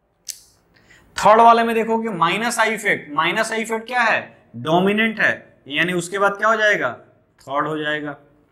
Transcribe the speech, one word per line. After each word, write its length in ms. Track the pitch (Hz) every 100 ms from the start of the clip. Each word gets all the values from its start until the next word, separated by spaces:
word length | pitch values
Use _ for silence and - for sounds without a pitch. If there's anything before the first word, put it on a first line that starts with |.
| _ _ - - - _ _ _ _ - _ -
Third 240 | 196 220
वाले 220 | 233 233
में 100 | 233 226
देखोगे 340 | 226 226 226 185
minus 440 | 165 190 233 226
I 140 | 220
effect, 400 | 220 208 160 - 147
Minus 360 | 165 202 220
आई 100 | 220
effect 240 | 220 220 226
क्या 140 | 247
है, 180 | 233 151 - - _ 117
Dominant 640 | 131 170 190 208 226 214
है, 420 | 160 110 - _ -
यानी 260 | 147 165
उसके 260 | 180 175 196
बाद 180 | 196 196
क्या 100 | 214
हो 80 | 220
जाएगा, 360 | 214 196 135 - - _ _ _
Third 260 | - 139 151
हो 100 | 156
जाएगा। 380 | 151 151 147 143 _ _ _